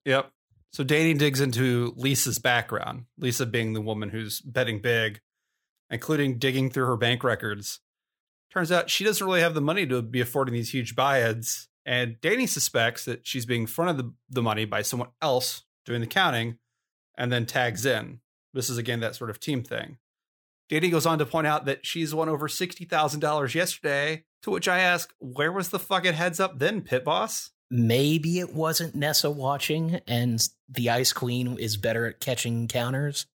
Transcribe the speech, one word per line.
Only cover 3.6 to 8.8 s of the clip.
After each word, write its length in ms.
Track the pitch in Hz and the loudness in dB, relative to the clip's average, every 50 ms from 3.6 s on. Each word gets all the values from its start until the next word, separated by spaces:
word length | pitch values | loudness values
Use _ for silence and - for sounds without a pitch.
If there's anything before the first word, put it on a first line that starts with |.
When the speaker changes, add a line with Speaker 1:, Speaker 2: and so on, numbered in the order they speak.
| 113 110 | -2 0
Speaker 1:
the 80 | 110 110 | -2 -4
woman 300 | 107 110 110 107 107 98 | -4 -4 -4 -4 -4 -6
who's 300 | 90 113 110 104 - - | -6 -6 -6 -6 -8 -10
betting 400 | - 143 117 131 127 117 110 104 | -10 -4 -2 0 0 0 -2 -2
big, 400 | 107 120 120 117 110 110 104 - _ _ _ _ _ _ _ _ _ _ _ _ _ - | 0 0 2 2 2 0 -4 -8 _ _ _ _ _ _ _ _ _ _ _ _ _ -8
including 480 | - 120 - - 156 147 143 135 123 117 | -8 -6 -2 0 0 2 2 0 0 0
digging 320 | 135 135 127 135 131 131 | 0 0 2 2 0 0
through 160 | 127 139 131 | 0 0 0
her 100 | 127 123 | 0 2
bank 280 | 113 120 117 123 120 - | 2 2 2 2 2 2
records. 560 | 123 110 - - 107 104 101 107 - - - _ _ _ _ _ _ _ _ _ _ _ _ _ _ | 0 0 0 -2 -6 -6 -6 -8 -10 -10 -12 _ _ _ _ _ _ _ _ _ _ _ _ _ _
Turns 200 | - 185 170 156 | -2 -2 0 4
out 200 | 180 170 | 2 2